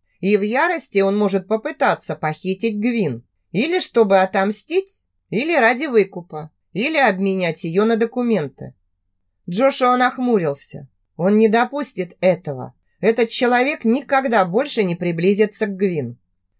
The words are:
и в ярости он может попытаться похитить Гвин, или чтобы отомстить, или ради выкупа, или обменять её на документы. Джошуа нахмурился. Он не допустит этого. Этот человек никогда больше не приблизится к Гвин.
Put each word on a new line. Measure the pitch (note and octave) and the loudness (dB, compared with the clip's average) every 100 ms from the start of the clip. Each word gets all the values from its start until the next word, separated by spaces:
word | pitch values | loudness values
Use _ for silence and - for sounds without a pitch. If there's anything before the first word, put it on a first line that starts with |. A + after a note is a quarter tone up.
| _ _ | _ _
и | F#3+ G3+ | 0 2
в | |
ярости | G#3 C4 E4+ E4 - G3+ | 2 0 0 -2 -2 0
он | G3 G#3 | 0 2
может | G3+ F#3+ F#3+ | 0 -2 -2
попытаться | A3 D4 - B3 E3+ - D3+ | -4 -4 -2 0 0 -4 -6
похитить | D#3 D#3 F#3 F#3+ A3+ G#3 | -6 -4 -6 -4 -2 -2
Гвин, | A#3 A#3 E3+ A#2 - _ _ | -2 0 -2 -4 -10 _ _
или | F3+ D#4 F4+ | -2 0 0
чтобы | - A#3+ G#3 F#3+ | 0 2 4 4
отомстить, | F#3+ G3 G3 G#3+ - F4 F#4+ - _ _ _ | 4 2 -2 -2 -4 -4 -4 -10 _ _ _
или | F#3 D4+ E4 | -4 0 2
ради | A3+ B3 D4+ | 2 2 0
выкупа, | A3+ F#3 F3+ E3+ D3+ D#3 _ _ | 0 0 -4 -14 -14 -14 _ _
или | E3+ C4+ D#4 | -4 -2 2
обменять | B3+ F#3 G3 F#3+ F3 D#3 | 2 2 -2 0 -2 -2
её | E3+ E3+ A3 | -2 0 2
на | A3+ | 2
документы. | A3+ B3 A#3+ G#3 C#3+ - C3+ - _ _ _ _ _ _ - | -2 -2 -2 0 -2 -10 -18 -18 _ _ _ _ _ _ -8
Джошуа | F3+ C4+ C4+ B3 B3 | 0 0 2 2 2
нахмурился. | B3 B3 B3 A3 D#3+ C#3+ - - - _ _ - | 0 0 0 0 0 -4 -8 -14 -16 _ _ -4
Он | F3+ G#3 | 2 4
не | A3 | 4
допустит | A3+ A3 C#4+ C#4+ - F3 - | 4 0 -2 -6 -6 -8 0
этого. | F#3 F3 D3+ C3 B2 - _ _ | 0 0 -2 -10 -12 -16 _ _
Этот | G3+ A3+ A3+ | 0 2 0
человек | - A#3+ B3 C4 D#4 A3 | 0 2 2 0 0 0
никогда | B3+ - C4+ B3+ A3 F3+ | 0 0 0 2 0 2
больше | F#3+ C#4+ - | 0 -2 0
не | F#3+ E3+ | -2 -2
приблизится | F3 E3 F3+ G3+ G#3+ - G#3+ | -2 0 2 2 2 0 -4
к | F#3+ | -2
Гвин. | G3 E3 A#2+ B2 _ _ _ | -2 -2 -6 -10 _ _ _